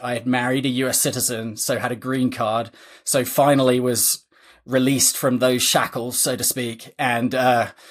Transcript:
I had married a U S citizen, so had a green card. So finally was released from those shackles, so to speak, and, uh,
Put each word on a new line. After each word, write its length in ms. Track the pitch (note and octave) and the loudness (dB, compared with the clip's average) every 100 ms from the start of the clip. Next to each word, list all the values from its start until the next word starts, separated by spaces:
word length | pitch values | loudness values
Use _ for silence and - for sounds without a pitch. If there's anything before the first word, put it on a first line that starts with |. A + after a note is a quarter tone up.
I 100 | B2 | -6
had 120 | A#2+ B2 | -4 0
married 400 | B2 B2 C3+ C3+ | 0 0 0 -2
a 40 | |
U 180 | B2 B2+ | -2 0
S 120 | A#2 | 0
citizen, 560 | C#3+ B2 A#2+ A2+ A2+ G#2+ | -2 -2 -2 -4 -6 -6
so 220 | - A#2 | -4 -2
had 140 | A#2+ | -4
a 40 | A#2 | -6
green 360 | B2+ C3 B2+ | -4 0 0
card. 400 | - A2 A2+ A2+ - - - - | 0 -2 -2 -4 -12 -20 -12 -2
So 180 | C#3 | -2
finally 560 | B2 - C#3+ C#3 B2+ B2+ | 0 2 4 4 4 2
was 460 | B2 A2+ - - _ _ - - - | 2 0 0 -2 _ _ -20 -20 -2
released 500 | C3 C3 C3+ - - | 2 2 2 0 0
from 240 | C#3 B2 | 0 2
those 220 | B2+ B2+ | 2 2
shackles, 580 | - D3 A#2 C3 B2 B2 | 2 2 0 -4 -6 -2
so 160 | C#3+ B2 | -2 -2
to 80 | |
speak, 500 | D#3 C3 A#2+ A2+ - - | -4 -4 -6 -8 -12 -4
and, 360 | C3 A#2 A#2+ B2+ | -2 0 0 2
uh, 320 | B2+ A#2+ G#2+ - - | 4 4 0 -6 -20